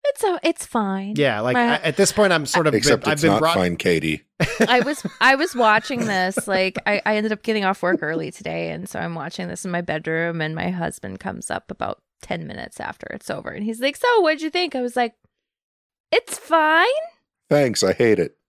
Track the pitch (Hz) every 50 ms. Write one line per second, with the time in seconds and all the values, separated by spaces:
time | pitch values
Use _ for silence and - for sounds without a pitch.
0 | - 571 554 - - 403 359 - - 330 330 - - - - 240 208 196 190 190
1 | 196 202 214 139 147 131 110 104 110 127 123 247 240 233 147 151 - 165 135 -
2 | 196 - - - 208 190 175 160 147 131 - 175 160 156 139 110 113 143 143 143
3 | - 151 151 147 151 165 98 110 110 160 170 98 90 90 85 82 - 95 85 80
4 | 80 80 78 76 _ _ _ _ 160 - - - 233 214 247 247 226 277 302 -
5 | - 196 - - 220 254 269 269 320 359 - 240 240 214 214 226 - - 226 240
6 | 233 220 202 185 185 185 196 - 196 - 196 190 190 190 - - - 208 208 196
7 | - 208 214 214 208 220 214 208 - - 220 214 196 185 196 - - 175 180 160
8 | 170 151 160 165 160 147 - - - 175 160 170 170 165 160 160 185 185 - 180
9 | 170 170 170 165 - 170 - - 180 170 165 - - 185 175 175 175 - 156 156
10 | - 160 160 160 165 170 165 165 156 156 160 160 180 175 185 175 165 160 - -
11 | - 95 95 - - 190 - - - - - - _ - - _ - - - _
12 | _ _ _ _ - - 180 170 160 147 - - - - - - - - - _
13 | - - - 202 - - - - - - - - 208 220 220 233 247 277 294 -
14 | - 494 480 440 359 311 311 311 311 320 - 359 359 311 - 262 247 240 233 254
15 | 240 226 _ _ _ _ _ _ _ _ _ _ _ _ _ _ _ _ _ _
16 | _ _ - 466 - - - - - - 311 330 311 311 320 330 359 466 539 622
17 | 640 679 _ _ _ _ _ _ _ _ 151 147 143 123 101 - 104 95 95 -
18 | 123 113 107 92 82 - _ _ _